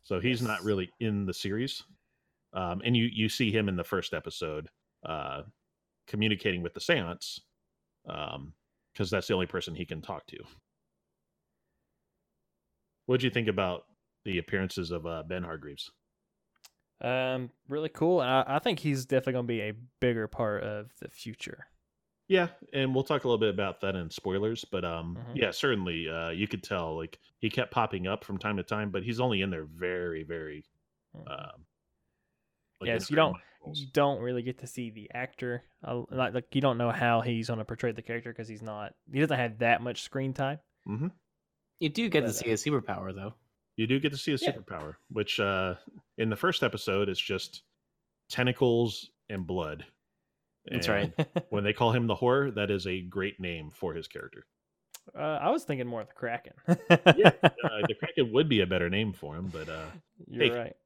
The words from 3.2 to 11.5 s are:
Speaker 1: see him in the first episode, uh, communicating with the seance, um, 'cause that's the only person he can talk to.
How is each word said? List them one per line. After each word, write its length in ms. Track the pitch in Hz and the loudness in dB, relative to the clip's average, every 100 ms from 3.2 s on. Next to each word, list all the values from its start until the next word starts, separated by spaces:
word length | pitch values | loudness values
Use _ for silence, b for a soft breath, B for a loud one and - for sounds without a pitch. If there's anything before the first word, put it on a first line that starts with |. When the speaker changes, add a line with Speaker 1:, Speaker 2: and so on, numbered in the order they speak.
| 107 | 0
Speaker 1:
see 220 | - 113 | 2 2
him 180 | 110 101 | 2 2
in 80 | 90 | 0
the 80 | |
first 300 | 82 95 - | 0 -2 -2
episode, 540 | 80 82 - 80 76 78 _ _ _ | -6 -6 -6 -6 -6 -10 _ _ _
uh, 380 | - 78 67 69 87 _ _ _ _ _ - | -8 -6 -6 -8 -12 _ _ _ _ _ -8
communicating 560 | 107 110 101 107 90 | 0 2 2 0 0
with 120 | 85 | -4
the 60 | - | -4
seance, 600 | - 156 85 87 - - _ _ _ _ _ _ - | 0 2 0 -6 -10 -12 _ _ _ _ _ _ -12
um, 460 | 80 73 69 71 - _ _ _ | -8 -8 -8 -12 -18 _ _ _
'cause 160 | - 92 | -6 -2
that's 180 | 95 - | -2 0
the 60 | |
only 120 | 95 90 | 0 0
person 280 | 92 87 | -4 -6
he 120 | 78 87 | -8 -8
can 160 | 80 | -10
talk 240 | 78 78 - | -10 -12 -12
to. 100 | - - - _ _ _ _ _ _ _ _ _ | -18 -18 -20 _ _ _ _ _ _ _ _ _